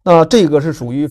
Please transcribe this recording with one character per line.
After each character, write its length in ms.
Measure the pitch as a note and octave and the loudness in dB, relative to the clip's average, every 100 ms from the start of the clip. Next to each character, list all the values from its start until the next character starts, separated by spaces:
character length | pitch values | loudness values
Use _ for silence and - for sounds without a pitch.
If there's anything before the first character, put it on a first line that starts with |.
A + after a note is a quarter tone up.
那 200 | F#3+ E3+ | 0 2
这 240 | D#3+ A#3+ E3 | 4 2 2
个 140 | D3 | 0
是 100 | D#3+ | -2
属 220 | - A#2+ | -6 -8
于 160 | C3+ D3 | -6 -8